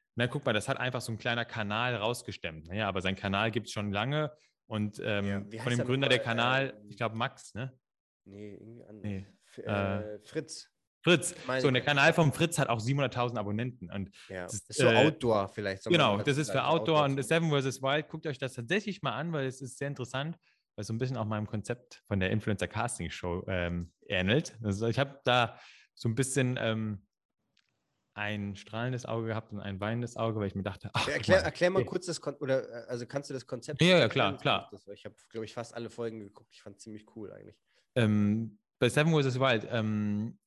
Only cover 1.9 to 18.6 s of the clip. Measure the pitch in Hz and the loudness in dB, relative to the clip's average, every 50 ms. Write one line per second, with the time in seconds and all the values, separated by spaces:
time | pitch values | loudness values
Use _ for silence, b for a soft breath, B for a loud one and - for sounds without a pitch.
1.9 | 120 104 104 117 120 - - - 98 - - 85 80 80 80 82 92 110 107 98 | 0 0 0 0 0 -2 -6 -10 -10 -8 -8 -10 -10 -10 -10 -6 -4 -2 0 0
2.9 | 92 95 87 92 95 - - 98 98 98 110 113 104 120 104 - - 107 101 104 | 0 0 0 0 0 -2 0 0 2 2 2 2 0 -2 -4 -4 -6 -4 -4 -2
3.9 | 98 101 113 135 147 151 151 147 - b b b b b _ - 113 107 104 104 | 0 0 0 0 0 -2 -2 -4 -6 b b b b b _ -6 -4 -2 -2 -2
4.9 | - - 90 110 104 101 101 101 101 98 101 101 110 110 113 123 120 123 123 123 | -4 -4 -4 -2 0 0 0 0 -2 -4 -6 -8 -10 -6 -2 -2 0 0 0 0
5.9 | 131 135 139 127 127 120 - 120 113 117 117 127 131 135 135 131 - - 104 101 | 0 2 4 4 4 4 2 2 0 2 2 2 2 2 0 -2 -6 -10 -18 -14
6.9 | 113 - 123 110 110 110 123 135 - - - - - 104 131 131 - _ _ _ | -6 -4 -4 -4 -2 -2 -4 -4 -6 -10 -20 -14 -10 -10 -10 -10 -10 _ _ _
7.9 | _ _ _ _ _ _ _ 98 98 101 107 104 98 - - 113 117 117 - - | _ _ _ _ _ _ _ -20 -18 -16 -16 -16 -16 -16 -18 -18 -20 -20 -20 -20
8.9 | 107 104 101 104 98 95 98 - _ _ _ _ - - - - 104 101 98 98 | -16 -10 -8 -8 -8 -8 -10 -12 _ _ _ _ -16 -10 -6 -2 0 0 0 0
9.9 | 98 101 107 107 107 101 - - - 156 147 - - - - _ _ _ _ _ | 0 -2 -4 -6 -10 -14 -14 -10 -8 -8 -8 -8 -10 -16 -16 _ _ _ _ _
10.9 | _ _ - 165 180 - - - - - - - 127 131 135 139 127 123 - 147 | _ _ 4 4 4 4 4 0 -8 -8 -6 -2 0 2 4 4 4 4 2 4
11.9 | 147 139 143 165 160 170 160 139 - - 165 165 - 143 135 - 120 110 107 127 | 4 6 6 6 8 6 6 4 4 2 0 0 2 0 0 0 0 0 0 0
12.9 | 139 143 139 117 - 123 120 123 113 110 101 104 104 110 123 127 123 127 90 82 | 0 0 0 0 0 0 -2 -2 -2 -4 -4 -2 -2 -2 -2 -4 -6 -10 -12 -10
13.9 | 90 101 95 - - B B B 98 90 87 - 110 101 - - - - 131 120 | -8 -8 -8 -8 -10 B B B -10 -10 -8 -8 -10 -10 -10 -6 0 4 6 6
14.9 | 113 117 135 156 151 - 127 117 110 101 98 95 - 110 104 98 95 - - - | 8 8 6 6 4 2 2 2 4 2 2 -2 -4 -4 -4 -4 -4 -2 0 2
15.9 | 175 160 139 110 101 104 104 143 127 147 151 - - 131 120 139 160 165 - 165 | 4 6 6 6 4 2 2 2 0 0 0 0 0 0 2 2 2 2 2 4
16.9 | 156 151 143 139 139 139 135 - 160 165 165 160 147 139 131 135 127 - 135 135 | 4 4 4 4 2 0 0 2 2 4 4 4 2 2 2 0 -2 -2 0 0
17.9 | 143 156 151 - - 160 - 156 135 - 139 123 - 123 | 0 0 -2 -4 -8 -8 -6 -6 -6 -6 -6 -6 -6 -6